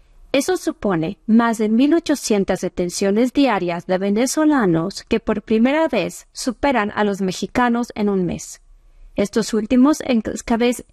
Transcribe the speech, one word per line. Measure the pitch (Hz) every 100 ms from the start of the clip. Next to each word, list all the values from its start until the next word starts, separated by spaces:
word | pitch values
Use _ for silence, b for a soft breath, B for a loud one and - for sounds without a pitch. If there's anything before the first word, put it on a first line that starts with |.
| _ _ -
Eso | 269 277 370
supone | - - 214 175 160 202 -
más | 226 233 226
de | 214
mil | 226 285
ochocientas | 330 - 285 - 208 190 185
detenciones | 185 - 175 - 196 202 247
diarias | - 277 202 175 170 175
de | 185
venezolanos | 196 202 254 - 302 285 202 165 165 -
que | - 226
por | - 214
primera | - 220 240 302 320
vez | 233 170 - -
superan | - - 220 285 254 208
a | -
los | 208 196
mexicanos | 190 180 196 - 247 240 240
en | - 208
un | 196 175
mes. | 160 - - _ - _ _ -
Estos | - 202 233 214
últimos | 220 208 254 269 311
encabez-, | - 240 214 208 - 233 240 247 -